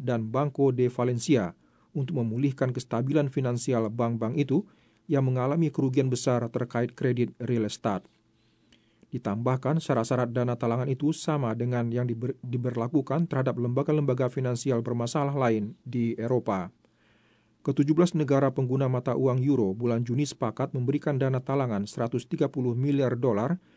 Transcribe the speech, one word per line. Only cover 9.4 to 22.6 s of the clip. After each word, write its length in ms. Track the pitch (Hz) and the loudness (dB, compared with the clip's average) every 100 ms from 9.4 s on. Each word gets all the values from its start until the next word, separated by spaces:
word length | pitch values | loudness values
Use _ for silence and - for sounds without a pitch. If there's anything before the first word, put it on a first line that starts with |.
| 123 131 131 160 | 0 0 0 0
syarat-syarat 520 | - 123 113 123 120 | 2 0 2 0 0
dana 240 | 120 123 117 | 0 0 0
talangan 320 | 117 120 131 | 0 0 -2
itu 240 | 131 147 | 0 -2
sama 400 | 160 - 147 123 | -2 -2 0 0
dengan 400 | 113 120 123 117 | -2 -2 0 0
yang 160 | 120 123 | 0 -2
diber-, 280 | 113 123 - | -2 -4 -6
diberlakukan 880 | 127 123 123 120 117 156 131 139 170 | -6 -4 -2 -2 0 0 0 0 0
terhadap 320 | 135 131 120 | 0 0 0
lembaga-lembaga 720 | 120 123 143 151 143 123 127 | 0 0 2 2 2 2 0
finansial 480 | 135 127 120 135 117 | 0 -2 -2 0 0
bermasalah 560 | 117 120 120 156 143 139 | 0 -2 -2 -2 0 2
lain 400 | 123 107 104 - | 2 2 -2 -8
di 320 | 123 123 117 110 | -6 -2 -2 -2
Eropa. 560 | 113 123 110 95 87 - _ _ _ _ _ _ _ _ | 0 0 0 -2 -4 -12 _ _ _ _ _ _ _ _
Ketujuh 320 | - 135 143 | -2 2 4
belas 240 | 156 175 165 | 4 4 2
negara 320 | 139 139 139 | 2 2 2
pengguna 400 | 131 127 131 135 | 0 0 0 0
mata 240 | 123 127 | 0 0
uang 320 | 131 131 127 | 0 2 2
euro 320 | 135 131 98 101 | 2 2 2 0
bulan 240 | 120 117 | 0 0
Juni 240 | 117 120 | 0 -2
sepakat 480 | 143 - 117 - 135 | -2 -2 -4 -2 -4
memberikan 480 | 135 123 143 151 135 | -2 -2 0 0 0
dana 240 | 135 131 | 0 0
talangan 400 | 131 139 123 104 | 0 -2 0 -2
seratus 400 | 101 - 113 120 | -4 -4 -2 -4
tiga 240 | - 165 143 | -4 -2 0
puluh 240 | 143 | 0